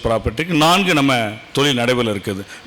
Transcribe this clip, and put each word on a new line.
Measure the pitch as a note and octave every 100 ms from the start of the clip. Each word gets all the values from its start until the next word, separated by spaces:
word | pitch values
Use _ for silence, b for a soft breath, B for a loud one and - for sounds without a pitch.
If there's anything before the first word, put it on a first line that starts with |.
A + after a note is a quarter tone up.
ப்ராப்பர்ட்டிக்கு | A#2 A2+ A2+ A2 E3+
நான்கு | D#3+ D#3 F3+ F#3
நம்ம | D#3 C#3 B2+ G#2+ A2 -
தொழில் | - C#3+
நடைமுறையில் | B2 A#2+ B2 A2+ G2+
இருக்குது. | F#2 F#2+ - B